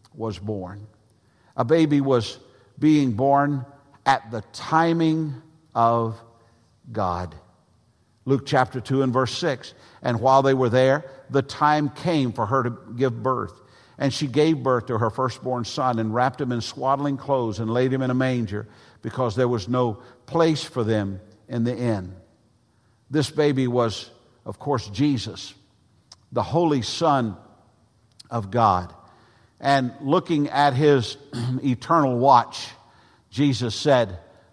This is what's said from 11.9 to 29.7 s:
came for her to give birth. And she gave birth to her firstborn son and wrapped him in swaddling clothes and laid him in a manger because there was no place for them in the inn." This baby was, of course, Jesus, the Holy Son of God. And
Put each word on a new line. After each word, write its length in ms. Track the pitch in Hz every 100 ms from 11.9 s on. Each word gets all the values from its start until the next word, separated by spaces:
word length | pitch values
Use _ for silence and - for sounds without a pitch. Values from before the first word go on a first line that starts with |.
came 420 | - 180 160 127
for 140 | 123 107
her 160 | 135
to 80 | 120 113 - 117
give 260 | 131 117
birth. 380 | 127 123 98 - _ _ _ -
And 120 | 135
she 160 | - 147
gave 360 | 123 156 151
birth 240 | 127 123 104
to 100 | 113
her 140 | 113
firstborn 560 | - 127 - 127 123 113
son 320 | - 127 113
and 160 | 110
wrapped 260 | 113 131 -
him 100 | 135
in 120 | 120
swaddling 560 | - - 131 139 143 135
clothes 420 | - 135 117 98
and 100 | 110
laid 220 | 120 127
him 80 | 131
in 100 | 127
a 40 |
manger 520 | 127 131 123 110 104 - - - _
because 340 | - - 123 107
there 120 | 123
was 200 | 120 95
no 300 | 127 123 104 - -
place 400 | - 165 165 151
for 180 | - 127
them 380 | 110 107 98 95 - - -
in 180 | 120
the 120 | 117 117
inn." 400 | 123 101 90 92 - _ _ _ _ _ _ _ -
This 200 | 143 139
baby 360 | 151 147 135 127
was, 420 | 123 117 - - - _ _ -
of 140 | 101
course, 280 | 143 131 104
Jesus, 640 | 98 147 127 107 85 - - _ _ _ _ _ - _
the 140 | 123
Holy 380 | 104 156 170 143
Son 540 | 110 - 165 139 113 90 - _ _ _ _ _ _ - -
of 220 | 117 98
God. 420 | 117 110 90 87 - - _ _ _ _ _
And 340 | 139